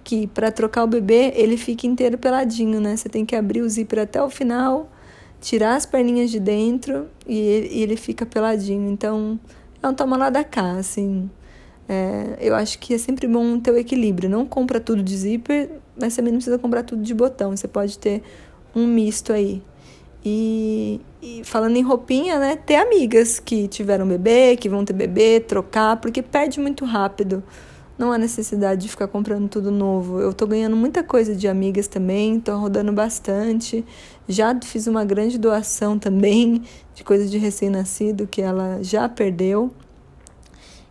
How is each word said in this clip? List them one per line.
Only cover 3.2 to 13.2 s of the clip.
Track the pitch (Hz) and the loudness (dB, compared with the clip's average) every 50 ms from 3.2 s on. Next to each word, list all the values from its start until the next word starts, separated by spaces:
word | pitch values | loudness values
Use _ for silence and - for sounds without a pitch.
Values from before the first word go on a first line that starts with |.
| 214 | -4
que | 220 247 | -2 -2
abrir | 220 214 196 214 233 | -2 -2 0 0 0
o | 240 226 | 0 -2
zíper | 208 226 220 - 220 220 | -2 -2 -2 -2 -2 -2
até | 214 214 - - | -2 -2 0 -2
o | 277 269 | -2 -2
final, | - - 277 233 240 247 254 269 262 302 311 - - - - - - - - - - - | -2 -2 -2 0 0 0 0 0 0 -2 -4 -8 -16 -20 -20 -20 -20 -20 -20 -20 -20 -14
tirar | - - 240 214 214 220 247 | -6 -2 0 2 2 4 2
as | 294 285 | 0 0
perninhas | - - 262 247 240 240 240 240 233 | 0 0 2 2 4 2 2 2 0
de | 226 214 | 0 0
dentro | 190 208 208 208 220 233 240 254 - 277 269 277 294 320 - - - | 0 0 2 2 2 2 0 0 -2 -4 -6 -6 -6 -10 -14 -14 -8
e | - 220 214 | -4 -2 0
ele, | 214 208 208 220 214 - | 2 2 2 2 0 -2
e | - 226 | -2 -2
ele | 220 208 226 | 0 0 -2
fica | 226 - - 226 - 233 | -4 -4 -6 -6 -6 -6
peladinho. | 233 - 220 214 220 220 208 196 202 196 202 202 202 | -4 -2 0 0 0 0 -2 -2 -2 -2 -2 -2 -2
Então, | 202 202 - 214 214 214 214 214 220 226 - - - - - - - - | -4 -2 -2 -2 -2 -2 -2 -4 -6 -6 -10 -14 -20 -20 -20 -20 -12 -4
é | - 262 | -2 -2
um | 262 | 0
toma | - 277 262 262 262 | 0 0 0 0 0
lá | 269 269 | 0 0
da | 254 285 302 | 0 0 -2
cá, | 294 - 233 185 180 | -2 -2 -2 -2 -2
assim. | 180 190 190 - - 208 202 196 196 190 185 190 - - - - - - - - - - - - | -2 -4 -6 -6 -4 -4 -2 -2 -2 -4 -4 -6 -10 -14 -20 -20 -20 -20 -20 -20 -20 -16 -8 -6
É, | 196 190 190 190 208 208 214 214 214 - | -4 -2 -2 -2 -4 -4 -6 -6 -6 -2
eu | - 220 220 | -2 0 0
acho | 214 214 214 - - | 0 0 -2 -6 -8
que | - - | -4 -4
é | 240 233 | -2 -2
sempre | 233 262 269 254 | -2 -2 -4 -2